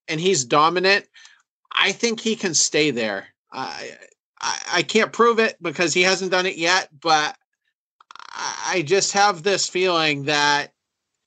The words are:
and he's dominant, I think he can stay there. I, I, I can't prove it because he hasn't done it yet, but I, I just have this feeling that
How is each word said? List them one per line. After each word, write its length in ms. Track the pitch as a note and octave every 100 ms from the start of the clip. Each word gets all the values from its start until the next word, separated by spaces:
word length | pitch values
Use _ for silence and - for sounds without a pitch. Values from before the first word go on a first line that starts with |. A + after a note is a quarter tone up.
| -
and 120 | D#3+
he's 240 | F#3 E3+
dominant, 640 | B2 D3+ D#3+ F3+ F#3 G3+ - - - _ _ _ _
I 180 | - F3+
think 280 | F#3+ A#3 A3
he 160 | A3+ G#3+
can 160 | F#3+
stay 380 | D3 - D3+ D3+
there. 380 | A#2+ A2 G2 - _ _
I, 420 | C3 G#2 D2+ A#2+ - - _ _ -
I, 180 | B2 - -
I 80 | F3
can't 300 | - A3 F3+
prove 260 | - A#3 A3+
it 180 | A3 -
because 320 | E3+ D3+ E3+
he 80 | F3
hasn't 300 | F#3 F#3 F#3+
done 120 | F#3
it 120 | F#3 -
yet, 340 | E3 F#3 - C#3+
but 360 | E3 D3+ D3+ - _ _ _ _ _ _ _ - G1+
I, 420 | - C3+ F#2+ B2+
I 80 | F3+
just 300 | D3 F#3+ -
have 300 | G3 G3+ E3+
this 240 | F#3+ F#3 -
feeling 580 | F3+ F#3 E3+ D#3 C#3+
that 480 | C#3 D3 D3 C#3+ - _ _ _ _ _